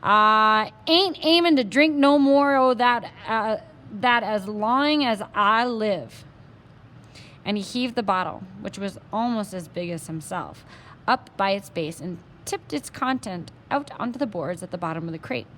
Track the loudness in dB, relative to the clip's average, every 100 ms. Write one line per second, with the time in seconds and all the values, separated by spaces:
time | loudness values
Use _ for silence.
0 | 4 4 6 6 4 4 0 -8 2 2
1 | 2 -2 2 4 6 4 2 4 4 6
2 | 4 6 6 6 4 4 4 4 2 2
3 | -2 -14 -4 -2 -2 -4 -6 -20 -16 -2
4 | 2 2 2 -2 -4 -4 0 2 2 2
5 | 2 0 -4 0 2 4 2 0 -2 -2
6 | -6 -16 -20 -20 -20 -20 -20 -20 -20 -20
7 | -20 -20 -20 -14 -6 -4 -4 -4 -4 -4
8 | -2 -2 -2 -6 -14 -12 -12 -8 -10 -10
9 | -8 -4 -2 -2 -4 -8 -10 -8 -6 -6
10 | -8 -10 -8 -8 -10 -14 -20 -20 -20 -12
11 | -2 -2 -2 -4 -2 -2 -6 -8 -8 -8
12 | -12 -12 -16 -20 -10 -10 -8 -10 -10 -6
13 | -4 -4 -6 -10 -12 -18 -6 -6 -4 -8
14 | -8 -4 -6 -4 -6 -8 -10 -8 -6 -6
15 | -8 -10 -8 -8 -8